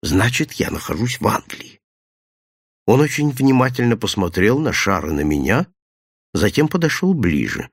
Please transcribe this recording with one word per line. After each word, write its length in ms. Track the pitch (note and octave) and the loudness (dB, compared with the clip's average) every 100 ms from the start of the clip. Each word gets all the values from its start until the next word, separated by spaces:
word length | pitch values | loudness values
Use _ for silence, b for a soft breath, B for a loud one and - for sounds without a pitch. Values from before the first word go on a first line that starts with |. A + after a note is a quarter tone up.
Значит, 500 | - F#2 A2 B2 D3+ | 0 0 0 0 -6
я 160 | - - | -4 -6
нахожусь 500 | D#2 - D2+ A#2+ - | -6 -6 -4 -4 -2
в 60 | G#2 | -2
Англии. 540 | A2 - - - - _ _ _ _ _ _ _ _ _ _ - | -2 -8 -18 -18 -20 _ _ _ _ _ _ _ _ _ _ 2
Он 140 | B2+ | 4
очень 300 | D3 - D3 | 4 0 -2
внимательно 680 | C3 C3+ C3 B2+ B2+ A#2+ A2+ | 2 4 4 2 0 0 0
посмотрел 640 | G2+ - F2+ F#2 G2 C3 | -2 -2 -2 2 2 2
на 140 | D3+ | 0
шар 360 | - - F#2+ D2+ | -2 0 -2 -2
и 40 | |
на 80 | D2 | -2
меня, 460 | D2+ D2 C2+ A#2+ F3+ _ _ _ _ _ _ | 0 0 2 0 -2 _ _ _ _ _ _
затем 360 | - G2+ A#2 D3+ | -2 0 2 0
подошел 460 | F#3 E3 - F#3 | 0 -2 0 0
ближе. 540 | F3 F2+ D2 G#1+ - G1+ | 0 0 0 -2 -6 -10